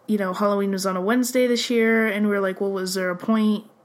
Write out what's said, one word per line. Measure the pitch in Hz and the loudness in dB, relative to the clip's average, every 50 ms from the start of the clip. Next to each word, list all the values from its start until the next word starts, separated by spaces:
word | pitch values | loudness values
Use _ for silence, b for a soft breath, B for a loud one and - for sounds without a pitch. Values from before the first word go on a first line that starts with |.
| _ - | _ -2
you | 214 202 | -2 -2
know, | 196 185 185 | 0 -4 -2
Halloween | - 208 202 202 202 202 196 196 | 0 0 0 2 0 0 -2 -2
was | 190 190 | -2 -2
on | 196 185 | -2 -2
a | 185 | -2
Wednesday | 180 202 233 254 247 240 - 254 254 | 0 0 2 2 0 0 2 2 2
this | 247 240 233 233 - | 2 2 0 0 0
year, | 247 233 226 226 226 226 220 226 | 2 2 4 4 4 2 2 0
and | 196 208 208 | 0 0 0
we | 208 202 | 0 2
were | 202 | 0
like, | 196 190 190 - | 0 -2 -2 -2
"Well, | 202 196 196 | -4 -4 -2
was | 190 185 185 185 | -4 -4 -4 -4
there | 190 185 180 | -2 -2 -2
a | 175 | -4
point | 180 - - 220 220 214 214 208 196 - - _ _ _ | -4 -2 0 0 2 2 2 0 0 -4 -12 _ _ _